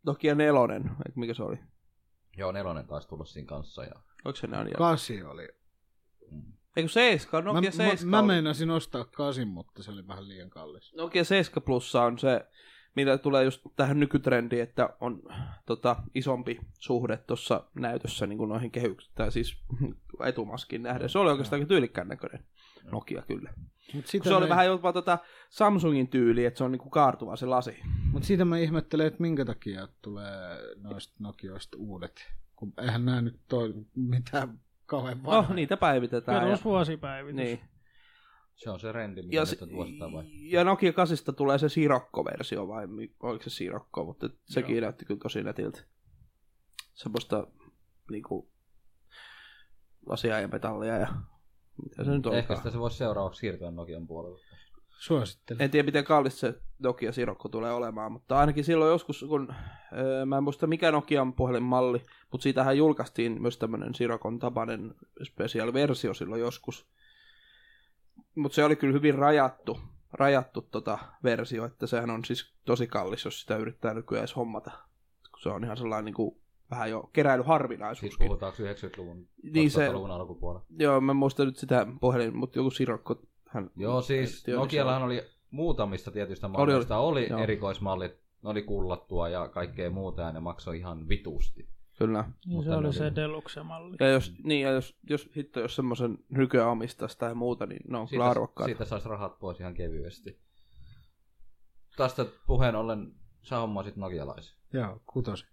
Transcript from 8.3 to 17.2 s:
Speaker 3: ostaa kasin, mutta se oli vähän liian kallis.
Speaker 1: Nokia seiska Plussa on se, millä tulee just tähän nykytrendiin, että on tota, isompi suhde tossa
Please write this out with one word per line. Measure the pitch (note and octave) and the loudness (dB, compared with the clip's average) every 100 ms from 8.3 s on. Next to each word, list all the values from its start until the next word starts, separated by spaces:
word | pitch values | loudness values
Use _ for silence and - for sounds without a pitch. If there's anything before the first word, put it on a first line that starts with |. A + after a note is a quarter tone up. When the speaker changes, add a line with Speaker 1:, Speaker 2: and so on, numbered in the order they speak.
| F3 D#3 D3 E3 | 4 2 0 0
Speaker 3:
ostaa | E3 - B2+ A2+ | 0 -2 -8 -8
kasin, | - C#3+ C3 A2 | -4 -2 -2 -6
mutta | F2 - - | -8 -14 -18
se | G#2 | -16
oli | G2+ F#2+ | -16 -14
vähän | F#2+ G2 | -16 -14
liian | F#2 F2+ | -16 -18
kallis. | - - - - | -16 -16 -16 -18
Speaker 1:
Nokia | D#3+ E3+ F3 | -10 0 2
seiska | E3 G3 D#3+ - | 4 4 2 -2
Plussa | - B2+ - C3 | 0 0 2 4
on | A#2+ A#2+ | 4 4
se, | C3 B2 - _ - - _ - | 2 2 0 _ -20 -20 _ 0
millä | C#3 C3+ | 4 4
tulee | C#3+ C#3 | 4 6
just | C3 - - - | 4 2 -8 0
tähän | C3+ C#3+ | 2 4
nykytrendiin, | C#3+ C#3 C3+ B2 A#2 A#2+ | 4 4 4 2 2 -2
että | A#2 - B2 - | -2 0 0 0
on | B2 A#2 - - - - - | -6 -6 -10 -10 -10 -12 -6
tota, | A#2 B2 A#2 - C3 | 0 2 0 -2 -4
isompi | C3+ B2+ A#2 A#2 - - | -2 -2 -4 -8 -12 -16
suhde | - A#2+ A#2+ | -2 0 0
tossa | A2 | -4